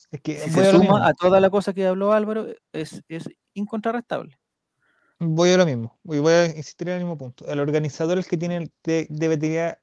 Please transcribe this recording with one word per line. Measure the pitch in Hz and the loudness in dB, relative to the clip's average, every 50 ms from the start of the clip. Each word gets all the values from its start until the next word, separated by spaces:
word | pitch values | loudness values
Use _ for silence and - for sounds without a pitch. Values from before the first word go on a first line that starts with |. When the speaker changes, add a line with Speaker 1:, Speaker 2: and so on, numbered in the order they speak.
| _ _ | _ _
Speaker 1:
Es | - 147 | -16 -10
que | - - 151 151 | -8 -8 -8 -6
Speaker 2:
Si | 156 156 | -6 -2
Speaker 1:
voy | 160 175 190 | 2 4 6
Speaker 2:
se | 196 | 6
Speaker 1:
a | 190 | 8
lo | 175 | 6
Speaker 2:
suma | 196 190 196 | 6 6 4
Speaker 1:
mismo. | 208 - - | 4 4 2
Speaker 2:
a | 147 | 2
toda | - - 180 185 190 | 2 2 4 4 4
la | 190 190 | 4 4
cosa | 185 208 190 - 190 | 2 0 -2 -2 -4
que | 185 190 185 | -2 -2 -2
habló | 185 190 196 202 214 | -2 0 0 2 2
Álvaro, | 214 208 208 214 220 214 - - - _ _ | 0 0 -2 -4 -6 -8 -10 -12 -16 _ _
es, | - 156 160 147 - - - - | -10 -10 -10 -10 -12 -16 -16 -14
es | 160 165 165 - - _ _ _ _ | -12 -12 -12 -14 -18 _ _ _ _
incontrarrestable. | 202 208 202 - 220 214 226 226 240 233 _ - 135 - 151 - _ _ _ _ _ _ _ _ _ _ _ _ _ _ _ _ - | -10 -8 -6 -6 -6 -4 -4 -4 -4 -6 _ -8 -8 -8 -10 -16 _ _ _ _ _ _ _ _ _ _ _ _ _ _ _ _ -6
Speaker 1:
Voy | 165 165 160 156 170 180 | -4 -2 0 2 4 4
a | 180 185 | 6 4
lo | 185 | 4
mismo, | 165 135 117 113 113 - _ - | 2 0 -2 -6 -8 -12 _ -10
y | - 160 147 | -6 -4 0
voy | 143 160 165 | 2 4 4
a | 170 175 | 4 4
insistir | 165 156 156 151 - - - 175 170 | 2 -2 -6 -12 -14 -14 -10 -8 -6
en | 180 | -6
el | 180 180 | -6 -6
mismo | 175 170 147 | -6 -8 -8
punto. | 131 127 123 - - - | -12 -14 -16 -14 -10 -6
El | 147 143 | -4 -2
organizador | 143 147 147 156 151 151 - - 160 165 180 190 | -2 0 0 0 -2 -2 -4 -4 -4 -2 -2 -2
es | 180 | -2
el | - | -4
que | - | -4
tiene, | 165 170 175 175 175 170 143 - _ _ | -4 -4 -4 -6 -6 -8 -10 -12 _ _
de-, | 160 160 165 156 - | -4 -2 -2 -2 -4
debería | 151 151 165 160 160 151 151 160 160 165 165 170 160 - | -6 -4 -2 0 0 0 -2 -2 -2 -2 -4 -4 -6 -10